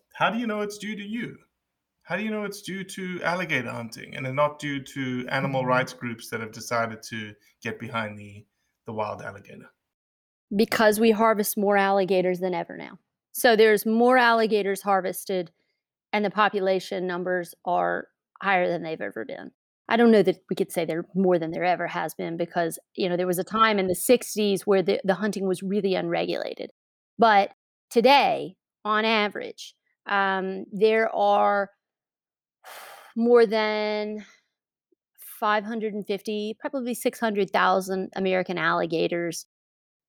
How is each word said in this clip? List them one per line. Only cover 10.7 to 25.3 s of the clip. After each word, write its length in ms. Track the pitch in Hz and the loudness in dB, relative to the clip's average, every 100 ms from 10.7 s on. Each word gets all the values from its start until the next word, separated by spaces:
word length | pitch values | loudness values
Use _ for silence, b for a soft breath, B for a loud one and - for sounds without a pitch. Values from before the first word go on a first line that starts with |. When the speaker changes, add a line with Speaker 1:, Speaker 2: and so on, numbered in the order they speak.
| - 214 208 | 4 4 4
Speaker 2:
we 120 | 226 | 4
harvest 440 | 208 226 208 208 - | 4 2 2 -2 0
more 200 | 202 202 | 2 2
alligators 640 | 196 196 185 185 180 175 | 4 2 2 2 2 -2
than 140 | 185 | -2
ever 220 | 170 175 - | -4 -6 -12
now. 220 | 123 - _ _ _ | -16 -18 _ _ _
So 240 | - 254 220 | 2 4 8
there's 300 | 220 208 220 | 6 6 2
more 320 | 226 240 254 | 4 6 6
alligators 640 | 233 226 220 214 196 196 | 6 4 2 2 0 -2
harvested, 680 | 202 190 185 185 - 190 170 _ _ _ _ _ - | 0 0 0 -6 -4 -4 -4 _ _ _ _ _ -6
and 120 | 208 | -2
the 60 | 202 | -2
population 760 | 196 202 208 190 190 - 190 180 | 2 2 2 0 0 -2 -6 -4
numbers 480 | 175 180 180 170 - | -4 -4 -4 -4 -10
are 440 | 180 175 175 175 - _ _ - | -4 0 0 -2 -6 _ _ -8
higher 260 | 190 185 180 | 0 2 2
than 140 | 170 | -2
they've 180 | 165 160 | -4 -8
ever 240 | 101 - | -8 -8
been. 260 | - 90 - _ _ _ - | -10 -12 -14 _ _ _ -2
I 80 | 226 | 4
don't 140 | 233 | 6
know 120 | 214 | 6
that 160 | 180 - - | 4 0 -4
we 80 | 185 | -4
could 160 | 185 | -4
say 120 | 180 | -2
they're 220 | 160 160 175 | -4 -4 -4
more 240 | 185 185 175 | 0 4 2
than 120 | 160 | 0
there 140 | 165 | -2
ever 220 | 175 170 165 | 0 0 -2
has 280 | 175 160 | -4 -6
been, 220 | - 175 165 | -6 -8 -4
because, 420 | 170 175 170 - _ | -4 -2 -4 -6 _
you 140 | - 190 | -4 -2
know, 80 | 175 | 0
there 100 | 185 | 0
was 120 | 175 | 0
a 60 | |
time 340 | 185 220 220 208 | 0 2 4 4
in 80 | 190 | 0
the 80 | |
sixties 720 | 180 - 240 - 208 208 190 - | 0 4 4 4 -2 0 0 2
where 160 | 190 | 2
the, 180 | 175 196 | 4 0
the 100 | 190 | 0
hunting 320 | 180 208 | 0 -2